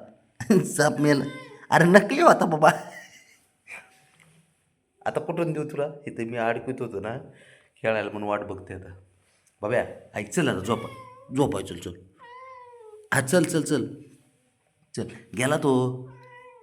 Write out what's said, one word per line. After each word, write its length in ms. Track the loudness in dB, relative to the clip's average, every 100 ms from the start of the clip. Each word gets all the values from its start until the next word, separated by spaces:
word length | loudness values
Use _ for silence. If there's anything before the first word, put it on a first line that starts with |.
| -18 _ _ -14
<laughs> 240 | 2 2
साप 360 | 2 0 0 2
मेला. 240 | 2 2 0 -10 -16 -18 2
अरे 140 | 4
नकली 380 | 8 8 8 4
होता 240 | 6 6 2
बाबा. 240 | 4 4 4 -10 -18 -20 -20 _ _ _ _ -20 -20 -20 _ _ _ _ _ _ _ _ _ _ _ -6
आता 140 | -6
कुठून 340 | -6 -4 -4
देऊ 100 | -4
तुला? 240 | -6 -6 -6 -8 -14
इथे 180 | -10 -8
मी 120 | -4
अडकवीत 380 | -2 -2 -6 -8
होतो 200 | -8 -8
ना, 180 | -8 -10 -14 -20 -20 -20 _ _
खेळायला 280 | -2 -2 -4
म्हणून 200 | -6 -4
वाट 100 | -4
बघते 340 | -4 -12 -12
आता. 280 | -16 -16 -20 _ _ _ _ _ -8
बब्या, 240 | -2 -2 -2 -10 -12
ऐक, 160 | -10 -4
चल 180 | -2 0
आता 120 | -2
झोपा. 280 | -2 -4 -4 -16 -20 -20 -6 0
झोपाय 280 | 0 0
चल, 160 | -8 -12
चल. 140 | -14 -16 -20 _ -20 -20 -20 -20 -20 -20 -20 -20 -4
हा, 80 | -2
चल, 220 | 2 2
चल, 200 | 2 -2
चल. 300 | -2 -2 -4 -10 -20 _ _ _ _ _ _ _ _ -12
चल, 120 | -12 -14 -12 -4
गेला 200 | 0 0
तो. 520 | 2 2 0 -6 -14 -20 -20 -20 -20 -20